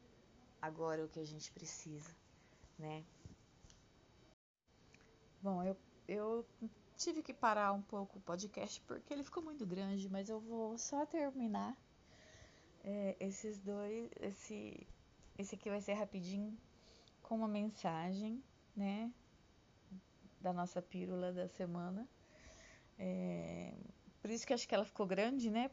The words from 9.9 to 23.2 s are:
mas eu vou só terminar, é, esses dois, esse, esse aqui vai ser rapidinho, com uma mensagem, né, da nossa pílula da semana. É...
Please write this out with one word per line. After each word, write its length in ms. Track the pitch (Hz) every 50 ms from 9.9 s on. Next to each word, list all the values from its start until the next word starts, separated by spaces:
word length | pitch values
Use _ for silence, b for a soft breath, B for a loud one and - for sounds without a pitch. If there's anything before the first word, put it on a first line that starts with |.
| 196 196 190 196
mas 200 | 190 196 196 220
eu 120 | 220 220
vou 360 | 220 226 233 226 226 214 226
só 300 | 233 - - 285 285 302
terminar, 680 | 302 - 330 285 277 269 262 233 220 202 196 202 214 262 - - - - - B B B B B B B B B B B B B B B -
é, 340 | - 196 202 202 202 196 190 -
esses 400 | 190 196 196 - - 214 208 196
dois, 500 | 196 202 202 202 208 208 220 233 233 - - -
esse, 640 | - 202 196 - - - 214 202 107 104 - - - - - - - - - - - - - -
esse 160 | 196 - 208
aqui 160 | 190 - 214
vai 100 | 202 202
ser 120 | 196 202
rapidinho, 640 | 202 214 208 196 - 190 175 180 196 202 208 214 220 220 - - B B B B B B B B - -
com 140 | - - 226
uma 100 | 226 220
mensagem, 960 | 214 208 208 208 214 208 - - 175 165 160 165 185 190 196 214 220 226 262 269 - - - - - -
né, 380 | 208 196 196 196 214 226 240 240 - - - - - - - - - - - - - - - 190 190 - - - - - - - -
da 120 | 190 180
nossa 300 | 180 180 175 180 - 180
pílula 500 | 175 - - 180 180 185 185 180 180 180
da 140 | 180 180 185
semana. 600 | 180 - - 185 175 170 175 175 180 185 202 254 - - B B B B B B B B B B B B B B B - -
É... 760 | 190 185 185 92